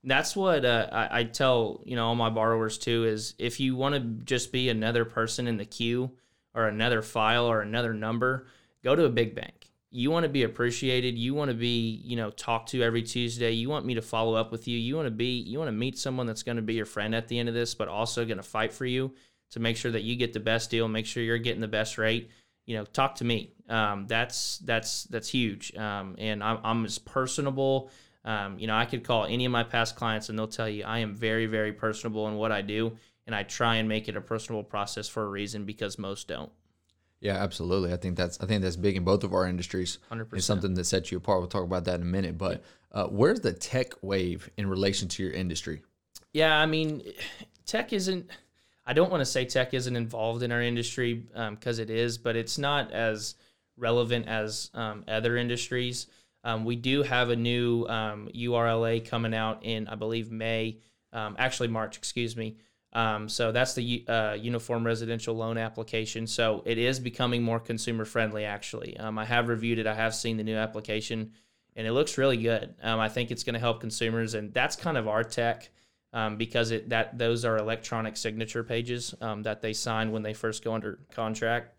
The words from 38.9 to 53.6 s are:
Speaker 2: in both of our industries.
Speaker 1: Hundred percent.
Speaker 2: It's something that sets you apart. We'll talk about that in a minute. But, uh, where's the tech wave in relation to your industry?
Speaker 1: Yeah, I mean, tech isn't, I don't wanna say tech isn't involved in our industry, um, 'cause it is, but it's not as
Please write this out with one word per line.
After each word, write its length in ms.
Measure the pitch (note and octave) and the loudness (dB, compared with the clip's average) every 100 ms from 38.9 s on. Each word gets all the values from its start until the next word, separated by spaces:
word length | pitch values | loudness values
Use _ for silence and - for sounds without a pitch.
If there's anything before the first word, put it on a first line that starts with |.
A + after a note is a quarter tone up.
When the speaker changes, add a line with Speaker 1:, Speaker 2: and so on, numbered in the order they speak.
Speaker 2:
in 80 | F#2+ | 4
both 200 | F2+ G2+ | 4 4
of 100 | G2+ | 4
our 140 | F#2 F#2 | 2 2
industries. 500 | F2+ F2 F#2+ F2 - - | 0 -2 -2 -2 -6 -10
Speaker 1:
Hundred 180 | A2+ | -10
percent. 120 | A2 F#2 | -6 -2
Speaker 2:
It's 80 | |
something 280 | F2+ G2+ F#2+ | 2 2 2
that 100 | F2+ | 0
sets 260 | F2 F#2+ F2 | 2 0 0
you 60 | F2+ | -4
apart. 220 | G2 F#2+ | 2 2
We'll 100 | F2 | 2
talk 140 | G2+ | -2
about 220 | F2 F#2 | 0 0
that 100 | F2 | 0
in 80 | F2 | -2
a 20 | |
minute. 320 | F2 F#2+ F2+ E2+ | 0 0 -2 -2
But, 260 | F#2 - - - _ | -2 -4 -8 -20 _
uh, 160 | G#2 F#2 | -4 -2
where's 320 | G2+ C#3+ A#3 | 4 4 6
the 140 | B2+ | 0
tech 400 | F2 - C3 B2+ - | -2 -2 0 0 -6
wave 460 | F#2+ G2 F2+ E2+ - | -2 0 0 -2 -8
in 120 | - G2 | -4 -2
relation 400 | F#2+ G2 F#2+ F2+ | 2 2 2 -2
to 140 | - | -4
your 80 | F#2 | -4
industry? 500 | F2 F#2 D#2+ - D2+ _ _ _ - _ | -2 -2 -4 -6 -8 _ _ _ -20 _
Speaker 1:
Yeah, 260 | D3+ D#3 D3+ | 2 4 6
I 100 | D#3+ | 4
mean, 340 | D#3 D#3 D3+ - - - - - _ | 2 0 -4 -10 -12 -12 -12 -20 _
tech 260 | - A3+ A3+ | -4 -4 -2
isn't, 380 | G#3 F#3 F#3 F3+ - _ _ _ _ | -2 0 -2 -6 -20 _ _ _ _
I 100 | - | 0
don't 180 | C#3 F#3 | 4 4
wanna 140 | F3 | 4
say 200 | C3 C3 | 2 0
tech 300 | B2 C3 B2+ | 2 2 2
isn't 200 | C3 B2 | 0 -2
involved 460 | A#2+ A2+ A#2 A2 A#2 | -2 -2 -2 -2 0
in 100 | B2 | 0
our 100 | A#2+ | 2
industry, 680 | A#2+ A#2+ A#2+ - A#2+ A#2 A#2 | 2 0 -2 -2 0 -2 -6
um, 200 | - A2 | -6 -6
'cause 220 | G#2+ B2 A2+ | -4 -4 -4
it 140 | A2 | -2
is, 260 | A2+ A#2+ A#2 | 2 2 0
but 180 | A#2+ | 0
it's 220 | A2+ A2+ - | 0 -2 -2
not 340 | C#3+ C#3+ A2+ | 0 0 0
as 440 | A2+ A#2 G#2+ - - _ _ | 0 0 0 -6 -10 _ _